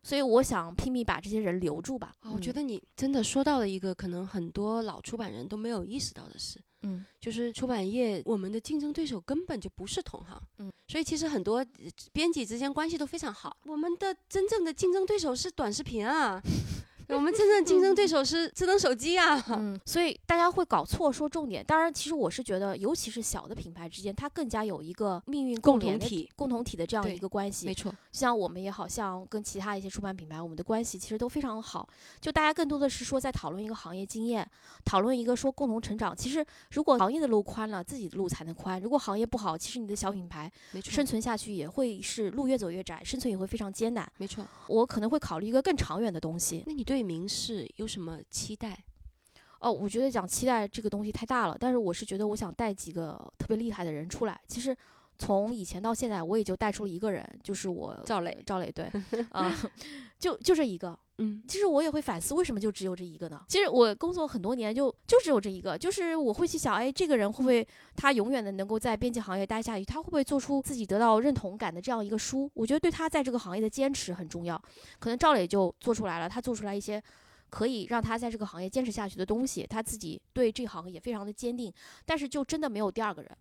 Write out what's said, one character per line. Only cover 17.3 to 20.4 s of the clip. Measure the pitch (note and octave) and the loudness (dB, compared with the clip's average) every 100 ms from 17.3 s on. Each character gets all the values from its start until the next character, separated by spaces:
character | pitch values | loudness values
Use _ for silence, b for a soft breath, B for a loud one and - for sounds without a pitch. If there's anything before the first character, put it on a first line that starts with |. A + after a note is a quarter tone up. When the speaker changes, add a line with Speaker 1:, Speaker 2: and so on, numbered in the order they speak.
Speaker 2:
真 | G#4+ G#4 | 6 8
正 | G#4 | 8
竞 | F4 F#4 | 8 8
争 | F#4+ | 8
对 | F#4+ G4 | 8 6
手 | D#4 | 6
是 | C4+ E4 E4 | 4 2 0
智 | - F#4 | 0 4
能 | G4 | 6
手 | C#4 | 6
机 | B3 C#4+ F4+ | 4 2 6
啊。 | E4+ D4 A3+ | 6 6 2
Speaker 1:
嗯， | A3 G#3+ G3 | -2 -2 -6
所 | - E4 | -2 2
以 | F4 - - | 2 0 2
大 | |
家 | E4+ | 6